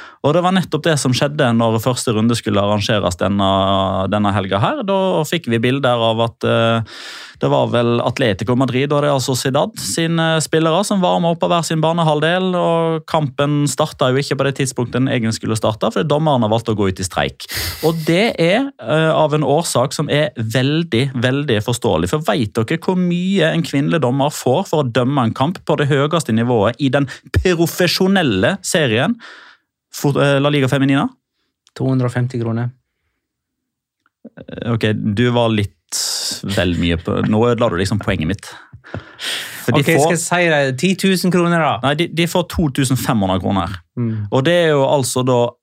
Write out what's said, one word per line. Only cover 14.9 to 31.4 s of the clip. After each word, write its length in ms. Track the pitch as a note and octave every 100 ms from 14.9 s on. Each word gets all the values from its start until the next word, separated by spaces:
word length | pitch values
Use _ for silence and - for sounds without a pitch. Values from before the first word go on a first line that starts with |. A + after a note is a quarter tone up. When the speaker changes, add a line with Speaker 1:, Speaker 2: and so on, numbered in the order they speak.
| B2+
Speaker 1:
den 80 | B2+
egentlig 320 | A#2 A2+ G#2+
skulle 160 | A2 A2
starte, 320 | A2+ G#2+ -
fordi 160 | G#3+ E3
dommerne 400 | D3 D#3 C3 A2
valgte 220 | A2+ -
å 20 | G#2
gå 140 | G2
ut 80 | F#2
i 80 | F2+
streik. 400 | - D2 - - - - - D#3
Og 80 | E3
det 320 | D#3 E3+ A3+ -
er, 300 | E3 G#3 C#4 -
eh, 320 | A#2 D#3 D#3+ C#3+
av 160 | D#3
en 80 | D3+
årsak 540 | D3 C#3+ E3+ B2+ B2+ -
som 140 | D3
er 220 | C#3 D3+ -
veldig, 800 | A2 B2+ C3 D3+ E3 A2+ C3+ C3
veldig 460 | G#2+ C#3 D3 G#2+
forståelig. 460 | G#2 A#2+ A#2 E2 F2
For 60 | D#3
vet 320 | D#3 G3+ G#2+
dere 240 | - A2+ E3
hvor 180 | - F#3
mye 540 | F3+ F3 F#3 G3 D#3+
en 80 | E3
kvinnelig 400 | D#3 C#3 D3+ E3+
dommer 240 | B2+ C3+ C#3
får 400 | - C3 C#3 G3+
for 160 | D#3
å 80 | C3+
dømme 320 | A#2+ B2 C#3+
en 80 | A2+
kamp 320 | G#2 C#3+ F#3
på 140 | - D3
det 80 | C#3+
høyeste 480 | C#3+ C#3+ E3+ - A2
nivået 380 | A#2+ A#2+ G2+ -
i 120 | C#3
den 180 | C#3+ C#3 - -
profesjonelle 1300 | - F#3+ E3 E3+ - F3 - F#3+ G3 D#3 F#2+ A#2 G3
serien, 560 | - F3+ C#3+ G#2+ D#3+ A#3+ - - - - _ _ _
fot-, 240 | - D3 C#3
eh, 180 | C#3+ C#3
La 100 | C#3+
Liga 180 | C#3+ C3
Feminina? 400 | C#3 C#3 C#3 B3+ - _ _